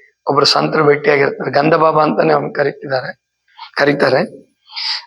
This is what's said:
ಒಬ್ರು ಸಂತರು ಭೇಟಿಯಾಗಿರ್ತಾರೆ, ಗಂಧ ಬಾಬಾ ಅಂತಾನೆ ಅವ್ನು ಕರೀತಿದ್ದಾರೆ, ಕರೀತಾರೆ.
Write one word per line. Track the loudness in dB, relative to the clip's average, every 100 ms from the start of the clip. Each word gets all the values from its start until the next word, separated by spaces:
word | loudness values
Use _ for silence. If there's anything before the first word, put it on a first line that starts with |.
| _ _ -2
ಒಬ್ರು | 0 2
ಸಂತರು | 0 0 2 2
ಭೇಟಿಯಾಗಿರ್ತಾರೆ, | 2 2 2 0 -2 -4
ಗಂಧ | 0 2
ಬಾಬಾ | 2 2 2
ಅಂತಾನೆ | 0 0 0
ಅವ್ನು | 0 -2
ಕರೀತಿದ್ದಾರೆ, | -4 -4 -4 -6 -6 -6 -12 _ _ _ -20 -12 0
ಕರೀತಾರೆ. | 0 2 2 0 -2 -8 -20 _ _ -12 -10 -10